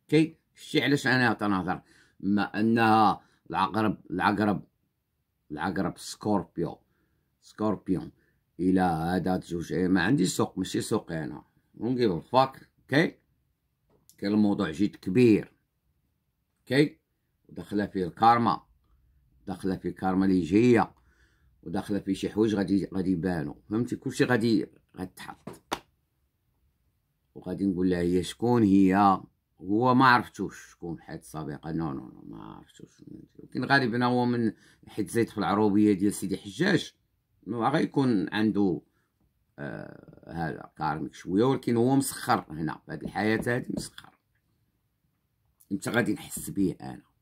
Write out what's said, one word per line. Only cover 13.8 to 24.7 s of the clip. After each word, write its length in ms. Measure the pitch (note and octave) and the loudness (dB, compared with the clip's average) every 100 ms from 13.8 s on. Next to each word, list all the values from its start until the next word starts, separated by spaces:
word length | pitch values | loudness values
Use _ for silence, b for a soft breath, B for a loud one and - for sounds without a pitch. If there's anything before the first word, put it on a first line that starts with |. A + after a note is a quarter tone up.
| _ _ _ _ | _ _ _ _
كاين 160 | G2+ | -2
الموضوع 380 | G#2+ G#2 G2 F2+ | 2 2 0 -4
جيد 240 | D2+ G2 - | 0 -2 -2
كبير، 580 | - F#2 A#2+ G2 - _ _ _ _ _ _ _ _ _ _ _ | -2 4 6 6 2 _ _ _ _ _ _ _ _ _ _ _
اوكي، 380 | _ C3 D3 - _ _ _ _ _ | _ 2 2 0 _ _ _ _ _
وداخله 360 | E2 E2 G2+ G2 | -18 -6 -4 -2
فيه 200 | G2 F2 | -4 -4
الكارما. 580 | - A2+ A#2 A2+ D2 _ _ _ _ _ _ _ _ - | 2 4 4 2 -2 _ _ _ _ _ _ _ _ -14
داخلة 280 | F#2 F#2+ F2 | -8 -6 -6
في 160 | F2+ | -8
كارما 340 | E2 F#2+ F#2 F#2+ | -4 -2 0 2
اللي 160 | F#2 | 2
جاية، 520 | D#2 G2+ B2 A2+ - _ _ _ _ _ _ _ | 2 4 6 4 2 _ _ _ _ _ _ _
وداخلة 360 | F2 F#2+ F#2+ G2+ | -8 -8 -4 -6
في 160 | G2 F#2+ | -4 -4
شي 140 | F#2 | -4
حوايج 260 | G2+ A2+ G#2 | 0 0 0
غادي، 340 | F2 G2 E2+ | 0 -2 -2
غادي 180 | F#2+ F2+ | -4 -2
يبانو، 500 | F2+ F2+ F2 C#2+ - _ | -2 -2 -4 -6 -12 _
فهمتي؟ 260 | G#2+ A#2 G2 | -4 -4 -6
كلشي 280 | C3+ - | -8 -2
غادي، 440 | C3+ A#2+ A#2 A2 - | 0 2 2 0 -2